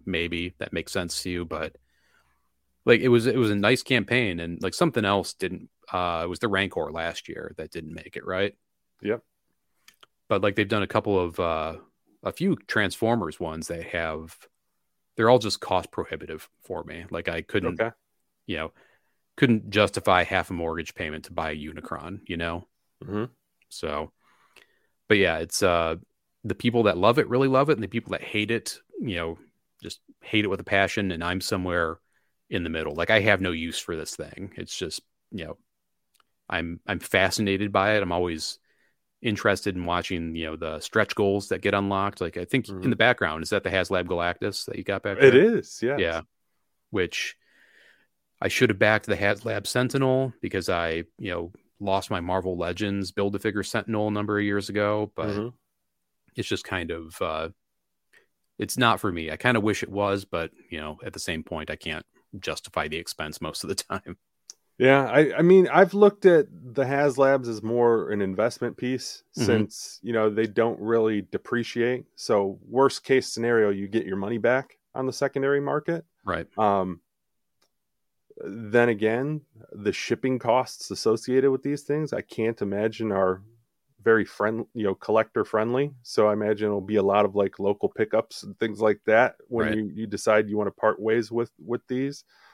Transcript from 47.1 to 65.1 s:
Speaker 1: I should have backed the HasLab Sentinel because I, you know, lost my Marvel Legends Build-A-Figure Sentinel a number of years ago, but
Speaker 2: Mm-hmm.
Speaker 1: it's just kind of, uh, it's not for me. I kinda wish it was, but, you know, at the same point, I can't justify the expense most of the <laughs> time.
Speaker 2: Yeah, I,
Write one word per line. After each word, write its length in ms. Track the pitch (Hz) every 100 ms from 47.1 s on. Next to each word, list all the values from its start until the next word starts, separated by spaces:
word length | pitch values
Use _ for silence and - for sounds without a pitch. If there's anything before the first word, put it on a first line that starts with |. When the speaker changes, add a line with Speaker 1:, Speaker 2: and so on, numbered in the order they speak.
| - - - _ _ _ _ _ _ _ _ _ -
Speaker 1:
I 60 | 95
should 200 | - 120
have 100 | 98
backed 260 | 107 107 -
the 100 | 92
HasLab 480 | 101 101 113 104 -
Sentinel 640 | 127 127 135 131 131 131 -
because 280 | - 95 85
I, 360 | 87 85 82 85 -
you 140 | 98
know, 200 | 85 85 - _ -
lost 320 | 101 95 -
my 80 | 90
Marvel 380 | 87 92 92 87
Legends 540 | 87 92 101 98 92
Build-A-Figure 520 | - 101 101 110 101
Sentinel 440 | - 110 - 107 107
a 40 |
number 260 | 104 104 104
of 80 | 104
years 240 | 101 98
ago, 420 | 104 104 107 107 -
but 120 | 104
Speaker 2:
Mm-hmm. 200 | 101 117 - _ _ _ _ _ _ _ -
Speaker 1:
it's 120 | -
just 160 | 98
kind 280 | - 92 82
of, 300 | 82 82 -
uh, 280 | 87 78 85 - _ _ _ _ _ _ _ _ _ -
it's 200 | 104 123
not 220 | 117 95
for 120 | 101
me. 200 | 85 80
I 60 | 76
kinda 220 | 123 113
wish 240 | 107 98
it 60 | -
was, 360 | 98 101 98 98
but, 260 | 85 82 _ -
you 100 | 78
know, 180 | 76 -
at 100 | 98
the 60 | -
same 240 | - 80
point, 260 | - 80 76
I 60 | -
can't 300 | 82 78 - _ _ 95
justify 480 | - 76 - 82 76
the 100 | 80
expense 440 | - - 76 -
most 220 | 78 -
of 60 | -
the 60 | 80
<laughs> 140 | -
time. 280 | 98 - - _ _ _ - _ -
Speaker 2:
Yeah, 260 | 127 139
I, 320 | 127